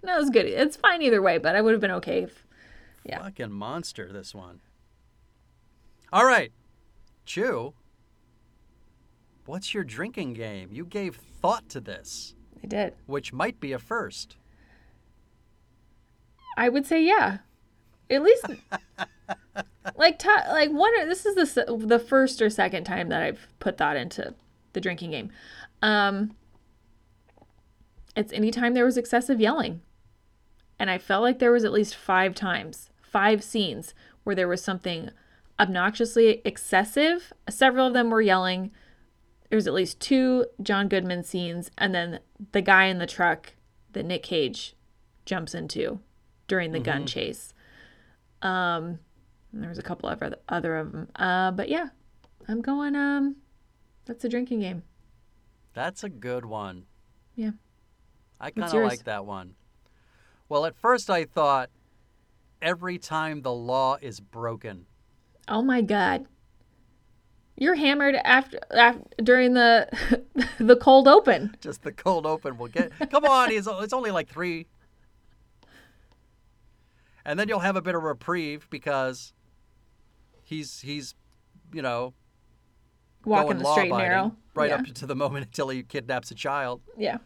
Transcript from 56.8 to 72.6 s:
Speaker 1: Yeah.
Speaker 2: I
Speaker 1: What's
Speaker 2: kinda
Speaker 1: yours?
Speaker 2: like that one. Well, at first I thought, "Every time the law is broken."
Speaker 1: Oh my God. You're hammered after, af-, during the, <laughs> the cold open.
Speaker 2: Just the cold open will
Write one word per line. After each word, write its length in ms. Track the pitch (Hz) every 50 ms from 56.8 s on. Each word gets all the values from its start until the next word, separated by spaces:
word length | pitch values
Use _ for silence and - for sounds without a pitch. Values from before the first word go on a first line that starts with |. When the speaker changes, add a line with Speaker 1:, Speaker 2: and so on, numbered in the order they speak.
| 95 _ _ _ _ _ _ _ _ _ _
Speaker 1:
Yeah. 160 | 240 220 214 214 214 _ _ _ _ _ _ _ _ _ _ _ _ _ _ _ _
Speaker 2:
I 60 | -
Speaker 1:
What's 80 | 143 -
Speaker 2:
kinda 200 | 220 202 170 -
Speaker 1:
yours? 160 | 110 113 107
Speaker 2:
like 140 | 123 - -
that 220 | 117 107 101 101
one. 300 | 104 101 95 90 90 92 _ _ _ _ _ _ _ _ _ _ _ _ _ _ _ _ _ _
Well, 180 | _ 151 143 156
at 80 | 160 -
first 340 | _ - 233 254 240 - -
I 160 | 190 170 160
thought, 440 | 131 _ 175 151 143 139 135 127 - _ _ _ _ _ _ _ _ _ _ _ _ _ _ _ _ _ _
"Every 360 | - 165 180 170 175 180 180
time 440 | 170 - - 160 156 156 156 156 147
the 100 | 127 135
law 460 | 120 120 117 120 127 131 135 131 135 139
is 200 | 143 127 101 95
broken." 640 | 101 _ - 113 117 117 113 101 - 113 101 87 87 _ _ _ _ _ _ _ _ _ _ _ _ -
Speaker 1:
Oh 120 | 208 214
my 200 | 240 269 254 247
God. 440 | 220 - 208 208 185 185 185 - 269 - _ _ _ _ _ _ _ _ _ _ _ _ _ _ _ _ _ _ _ _ _ _ _ _ _
You're 180 | - 262 320 359
hammered 400 | 302 302 277 285 285 285 277 277
after, 420 | 262 - - 247 262 269 - - - - _
af-, 320 | - 226 240 240 240 233 - - - -
during 320 | 226 226 247 254 254 247 254
the, 340 | 254 233 233 233 226 - - - - - - - - - - - 277 240 -
<laughs> 100 | - -
the 180 | 233 214 247
cold 320 | 247 - 285 262 269 262 269
open. 480 | 294 427 - 277 202 160 208 208 - -
Speaker 2:
Just 240 | - 160 139 - -
the 80 | 151
cold 340 | - - - 185 190 165 151
open 320 | 156 156 156 - 147 127
will 100 | 117